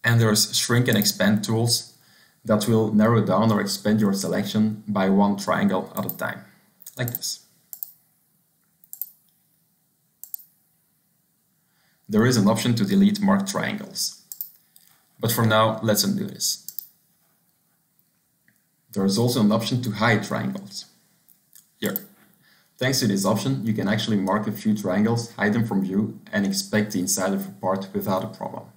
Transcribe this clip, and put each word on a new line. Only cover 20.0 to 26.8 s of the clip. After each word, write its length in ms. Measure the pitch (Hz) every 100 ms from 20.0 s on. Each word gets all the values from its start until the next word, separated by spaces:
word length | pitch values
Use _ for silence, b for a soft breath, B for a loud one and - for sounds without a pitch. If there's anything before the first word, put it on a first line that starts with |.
| 113 107
triangles. 600 | - - - - - - - _ _ _ _ _ _ - _ _
Here. 280 | 104 95 - _ b b b b b _
Thanks 220 | 127 131
to 80 | 113
this 180 | 98 101
option, 400 | 113 135 135 113
you 60 |
can 160 | 104 98
actually 300 | 113 - 104
mark 280 | 95 104 107
a 60 |
few 200 | 101 110
triangles, 600 | 101 95 95 110 117 117
hide 200 | - 101
them 140 | 107 104
from 160 | 98
view, 380 | 95 95 113 - -
and 140 | 104 98
inspect 460 | 98 - 107